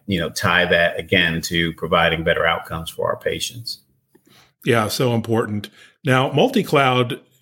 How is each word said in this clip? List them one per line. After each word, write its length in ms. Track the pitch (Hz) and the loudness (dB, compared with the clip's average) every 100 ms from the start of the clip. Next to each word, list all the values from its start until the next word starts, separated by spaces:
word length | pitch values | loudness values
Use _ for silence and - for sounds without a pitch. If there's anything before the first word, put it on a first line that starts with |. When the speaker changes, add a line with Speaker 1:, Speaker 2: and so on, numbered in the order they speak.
| - | -6
Speaker 1:
you 100 | 92 | -4
know, 120 | 80 | -4
tie 360 | - 98 87 87 | -2 0 2 2
that 320 | 87 85 - | 2 2 -2
again 420 | 82 95 85 82 | -2 0 2 -2
to 300 | - 85 85 | -2 -2 -2
providing 500 | 82 82 87 85 82 | -4 0 2 2 2
better 200 | 82 80 | 0 0
outcomes 460 | 82 82 - 80 82 | 0 -2 -4 -10 -10
for 180 | - - | -6 -4
our 80 | - | -4
patients? 640 | - 82 - 117 113 - _ _ _ _ _ _ _ _ | -4 -4 -6 -10 -14 -16 _ _ _ _ _ _ _ _
Speaker 2:
Yeah, 240 | - 117 104 | 0 2 0
so 260 | - 131 | 0 0
important. 560 | 117 110 113 110 104 104 - - _ | 0 0 -2 -2 -6 -8 -16 -20 _
Now, 280 | 131 131 135 | 0 2 2
multi-cloud 880 | 139 247 247 - 147 135 127 120 - - _ | 2 2 2 2 2 4 2 0 -4 -12 _